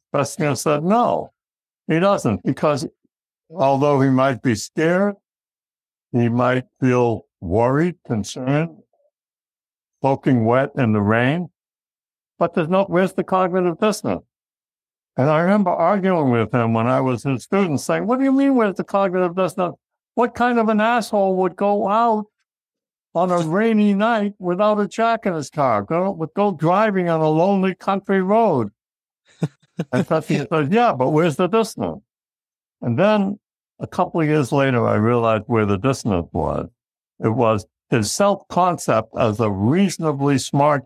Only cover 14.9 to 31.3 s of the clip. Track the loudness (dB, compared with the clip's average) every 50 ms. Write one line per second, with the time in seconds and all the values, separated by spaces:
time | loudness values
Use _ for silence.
14.9 | _ _ _ _ _ -2 0 2 2 2 2 2 2 2 0 0 0 0 0 0
15.9 | 0 0 0 0 0 0 2 2 2 0 0 0 0 0 0 0 0 0 0 0
16.9 | 0 0 0 0 -2 -4 -4 -4 -4 -6 -4 -2 -2 0 0 0 -2 -4 -2 -2
17.9 | -4 -2 -2 -2 -2 0 0 0 2 2 2 2 2 2 2 0 -2 -4 -6 -4
18.9 | -2 -2 0 0 0 0 -2 -2 0 -2 -2 -2 -2 -4 -4 -4 -6 -10 _ _
19.9 | _ _ _ _ -4 -2 -2 -2 0 0 0 0 2 2 2 2 2 2 2 2
20.9 | 0 0 -2 -2 0 0 0 0 0 0 0 -2 -2 -2 -2 0 0 0 -2 0
21.9 | 0 2 2 2 0 -2 -4 -8 _ _ _ _ _ _ _ _ _ _ _ _
22.9 | _ _ _ _ -4 -2 0 0 0 0 0 0 0 0 0 2 2 2 2 2
23.9 | 2 2 2 0 0 0 -2 -4 -6 -6 -6 -4 -2 0 2 0 2 0 -2 -4
24.9 | -2 -2 0 0 0 -2 -2 -4 -4 -4 -6 -6 -4 -2 0 0 0 0 -2 -2
25.9 | -2 -2 -2 -2 -4 -6 -8 -6 -4 -2 -2 -2 -2 0 0 0 2 2 2 0
26.9 | 0 0 0 0 0 0 2 2 2 2 2 2 2 2 0 -2 -2 -4 -4 -4
27.9 | -4 -4 -2 -2 -2 0 0 2 2 2 2 2 2 0 -2 -4 -8 _ _ _
28.9 | _ _ _ _ _ _ _ _ _ -6 -6 -6 _ _ _ _ _ -10 -8 -4
29.9 | -2 -2 0 0 -2 -2 0 0 -2 -2 -2 -2 -2 -2 0 0 2 2 2 2
30.9 | 0 0 0 0 2 2 2 2